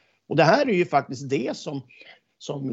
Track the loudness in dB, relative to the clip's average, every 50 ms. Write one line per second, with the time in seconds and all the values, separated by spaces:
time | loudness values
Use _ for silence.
0 | _ _ _ _ _ -2 2 4 6 6 6 4 4 2 2 0 2 2 0 0
1 | 0 -2 -8 -10 -6 -4 -4 -2 -2 -4 -6 -8 -10 -10 -10 -10 -12 _ _ -20
2 | -20 -20 -20 _ _ _ _ -16 -12 -10 -10 -8 -6 -2